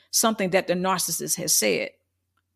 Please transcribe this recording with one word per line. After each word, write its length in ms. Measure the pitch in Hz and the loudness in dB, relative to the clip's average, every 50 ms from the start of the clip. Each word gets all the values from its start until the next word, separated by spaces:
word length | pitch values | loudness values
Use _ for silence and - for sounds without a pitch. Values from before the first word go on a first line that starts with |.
| _ _ | _ _
something 380 | - - - 226 220 - 196 180 | 0 2 2 2 2 0 0 2
that 160 | 185 185 - | 2 2 2
the 60 | - 175 | 0 0
narcissist 640 | 180 180 185 190 175 - - 160 - - 156 - | 0 0 0 0 0 -2 -4 -4 -4 -4 -4 -4
has 180 | 175 - 170 - | -2 0 0 2
said. 340 | - 220 - 170 - 104 - - _ _ _ _ _ _ _ _ _ _ _ _ | 2 2 2 0 0 -2 -6 -10 _ _ _ _ _ _ _ _ _ _ _ _